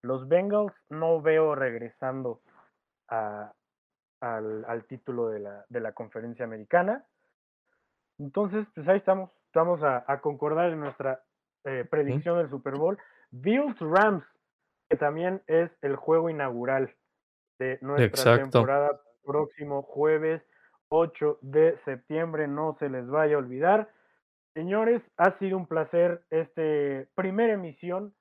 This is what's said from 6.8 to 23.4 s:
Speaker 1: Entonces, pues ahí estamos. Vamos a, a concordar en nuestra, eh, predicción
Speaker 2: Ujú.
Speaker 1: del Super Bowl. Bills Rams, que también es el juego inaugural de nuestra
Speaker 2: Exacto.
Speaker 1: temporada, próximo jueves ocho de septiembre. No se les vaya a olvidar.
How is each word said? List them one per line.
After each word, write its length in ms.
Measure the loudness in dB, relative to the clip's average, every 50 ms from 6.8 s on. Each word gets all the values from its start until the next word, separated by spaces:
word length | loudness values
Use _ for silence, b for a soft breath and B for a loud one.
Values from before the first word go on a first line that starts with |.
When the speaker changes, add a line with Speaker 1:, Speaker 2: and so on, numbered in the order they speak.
| 2 2 -2 -6 _ _ _ _ _ _ _ _ _ _ _ _ _ _ _ _ _ _ _ _ _ _ _ -14
Speaker 1:
Entonces, 480 | -14 -6 -4 -2 -2 -2 -2 -6 -6 _ _
pues 140 | -6 0 2
ahí 100 | 2 2
estamos. 320 | 4 2 0 0 0 -10 _ _ _ _ _
Vamos 260 | 2 2 2 2 2 2
a, 200 | 2 2 2 0 -2
a 120 | -4 -2
concordar 520 | -2 -6 -4 -2 -2 0 2 2 2 2
en 80 | 0 -2
nuestra, 420 | -6 -8 -8 _ -4 -4 -4 -4 _ _ _ _ _ _ _ _ _
eh, 220 | -6 -6 -6 -4 0
predicción 460 | 0 0 2 2 0 -2 0 0 0
Speaker 2:
Ujú. 80 | 0
Speaker 1:
del 80 | 0 -2
Super 240 | -4 -8 -6 -6 -4
Bowl. 240 | 0 0 0 0 b b b b b b b
Bills 480 | -18 -4 0 2 2 2 2 0 -4 -6
Rams, 460 | -4 4 6 6 6 6 4 0 -4 _ _ _ _ _ _ _ _ _ _ _ _ _
que 60 | -2
también 440 | 0 0 -2 -2 -2 -2 -2 -4 -4 _
es 240 | 0 2 2 2 0 _ _
el 120 | -4 -4 -4
juego 340 | -4 0 2 2 2 2 0
inaugural 640 | -2 -4 -4 -4 -4 -4 -4 -2 0 -2 -2 -4 _ _ _ _ _ _ _ _ _ _ _ _ _ _
de 180 | -6 -4 -4 -6
nuestra 260 | -6 -2 2 2 2
Speaker 2:
Exacto. 440 | 2 2 4 6 6 6 6 4 2
Speaker 1:
temporada, 500 | 2 4 4 4 2 2 2 0 -2 -4 _ _ _ _ _
próximo 580 | -4 -2 -2 -2 -2 _ -14 -10 -6 -6 -8
jueves 600 | -8 -8 -2 0 2 2 2 2 2 0 -2 -2 _ _ _ _ _ _ _ _ _ _
ocho 500 | 2 2 2 2 0 -2 -2 -2 -2 -2
de 360 | -8 0 4 6 6 6 4 0 -6
septiembre. 640 | -8 -8 -8 _ _ -4 -2 -2 -2 -2 -4 -4 -2
No 280 | -2 -2 -2 -4 -4 _
se 80 | -6 -4
les 180 | -4 -6 -6
vaya 300 | -2 0 2 4 4 2
a 20 |
olvidar. 500 | 2